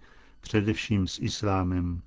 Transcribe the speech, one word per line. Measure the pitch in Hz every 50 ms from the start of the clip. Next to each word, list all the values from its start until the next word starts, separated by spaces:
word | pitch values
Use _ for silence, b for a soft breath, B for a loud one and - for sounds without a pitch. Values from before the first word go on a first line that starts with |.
| b b b b b b b b
především | - - - 107 101 107 107 - - - 110 101 92
s | 87 - - -
islámem. | 107 - - - 101 95 95 92 90 90 90 87 87 85 85 -